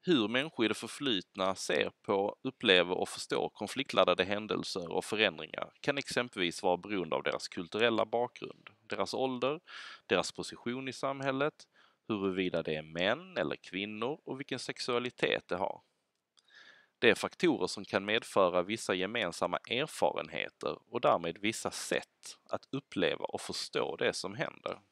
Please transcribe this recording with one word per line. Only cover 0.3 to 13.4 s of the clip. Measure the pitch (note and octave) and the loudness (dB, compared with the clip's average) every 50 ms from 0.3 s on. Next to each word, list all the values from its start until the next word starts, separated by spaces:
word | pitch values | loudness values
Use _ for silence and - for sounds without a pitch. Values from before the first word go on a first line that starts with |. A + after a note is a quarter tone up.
| A#2 B2+ C#3+ D#3+ - - A2+ | 2 0 0 0 0 2 2
i | G#2+ | 2
det | G#2+ | 2
förflutna | - - A2+ - - D3 C3+ A2+ F#2 F2 _ _ - F#2+ F#2+ F#2+ | 0 -4 -10 -8 -4 -2 0 0 0 -2 _ _ 0 0 0 0
ser | - - - - - - - - _ | -2 -2 0 2 2 2 2 0 _
på, | _ - G#2 G2 G2 G#2 - _ | _ 0 2 2 2 0 -4 _
upplever | _ C3 - _ - A2+ F#2+ F2+ F2 F2 F#2 | _ -8 -6 _ 6 8 8 8 8 6 2
och | - G2 - | -2 -2 -4
förstår | - - - - - - - D#2 | -4 -10 -6 -4 -2 -2 -2 -2
konfliktladdade | _ - G#2+ G2+ - B2+ C#3 - - G#2 F#2 F2+ F2+ F2+ F#2 | _ -6 -8 -6 -4 -6 -6 2 4 6 6 6 6 2 2
händelser | F#2 G2+ G#2 G#2+ G2+ F#2+ F#2 E2+ - - F#2+ F2 E2 | 0 0 -4 -2 -2 -4 -2 -2 -4 -6 -6 -6 -2
och | F2+ F2+ - | -2 -2 -2
förändringar | - A2+ G#2 A2 G2 D#2+ D#2 D#2 - - - - - _ _ | -2 2 2 2 2 2 -2 -10 -8 -8 -8 -8 -10 _ _
kan | - - C#3 C#3+ | -4 -2 -2 -2
exempelvis | C3 - - C3 B2 B2 - G#2 F2+ E2+ D#2+ - | -4 -2 -2 -2 -2 -2 -2 0 0 0 0 0
vara | - F#2+ F2+ | 2 2 2
beroende | F2+ F2+ G2+ G#2+ F#2+ F2 D#2+ C#2 | 2 0 -4 -2 -2 0 0 -2
av | C2+ | 0
deras | C#2 D2+ C#2 C#2+ - - | 0 0 -2 -2 -4 -6
kulturella | - - F2 E2 - G#2+ A#2 A#2+ A2+ G#2+ G#2 | -8 -8 -8 -6 0 2 4 4 4 2 0
bakgrund, | G#2+ A2+ A#2 A#2+ A#2+ _ - - - - _ _ - _ _ | 0 0 -2 -2 -2 _ -12 -12 -12 -12 _ _ -20 _ _
deras | _ _ G#2+ G#2 G2 - - | _ _ -2 -2 -2 -2 0
ålder, | A2 C3 C3 B2+ B2 B2 C3 D3+ E3 _ - - - - - - - _ | -2 -2 -2 -2 0 -2 -2 -2 -4 _ -16 -16 -16 -14 -14 -16 -18 _
deras | _ - F2+ E2+ - | _ 2 2 2 0
position | - - F2 - - - - A#2+ A#2+ C3 C3+ C3+ | -4 -8 -8 -8 -10 -8 -6 -6 -6 -4 -6 -8
i | |
samhället, | A#2+ - - C#3 C#3 C#3 C3+ C#3 C3+ C3+ C#3 D#3 _ _ - _ _ _ _ _ _ _ _ _ | -8 -4 -4 -4 -4 -2 -2 -2 0 2 0 0 _ _ -20 _ _ _ _ _ _ _ _ _
huruvida | A2+ G2+ F#2+ G2 F2+ F#2 F#2 F2+ - E2+ | -2 2 2 0 2 2 0 2 0 0
det | D#2+ E2 D#2+ | 0 0 -2
är | D2+ | -4
män | D#2 D#2 D#2 E2+ F2+ G2 A#2+ D#3 F#3 F#3+ F3+ | -4 -6 -4 0 2 2 2 0 -4 -8 -4
eller | C#3 | -2